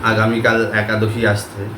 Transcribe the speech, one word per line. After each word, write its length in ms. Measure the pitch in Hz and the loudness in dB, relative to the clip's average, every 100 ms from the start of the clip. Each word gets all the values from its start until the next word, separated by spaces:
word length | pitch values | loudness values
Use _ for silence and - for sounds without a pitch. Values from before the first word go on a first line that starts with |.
আগামীকাল 680 | 113 110 110 113 113 113 113 | 0 2 2 2 2 2 0
একাদশী 520 | 107 104 107 107 110 110 | 0 0 0 0 0 0
আসছে 360 | 104 - 104 101 | 0 -4 -10 -10